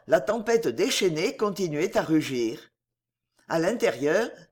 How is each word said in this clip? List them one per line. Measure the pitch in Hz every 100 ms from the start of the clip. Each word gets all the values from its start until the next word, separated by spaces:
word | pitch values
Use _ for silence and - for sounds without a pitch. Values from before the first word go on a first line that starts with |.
| -
la | 160
tempête | - 226 220 226 226
déchaînée | 117 226 - 196 156 202 262
continuait | 214 185 185 147 190 214
à |
rugir. | 160 160 139 127 113 139 - _ _ _ _ _ _ _ -
À | 165
l'intérieur, | 170 226 208 123 143 180 247 - -